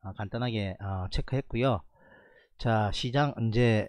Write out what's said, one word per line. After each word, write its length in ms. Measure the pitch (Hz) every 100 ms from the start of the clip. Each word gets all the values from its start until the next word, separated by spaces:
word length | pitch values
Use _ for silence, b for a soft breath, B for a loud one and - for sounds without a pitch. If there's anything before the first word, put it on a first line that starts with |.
어, 100 | 95
간단하게, 640 | 98 101 117 123 110 98 92
어, 260 | 98 95 92
체크했고요. 720 | - - 131 - 117 131 104 - b b b b b b -
자, 320 | 120 110 104
시장 420 | - 127 139 143 120 113
이제 380 | 113 120 107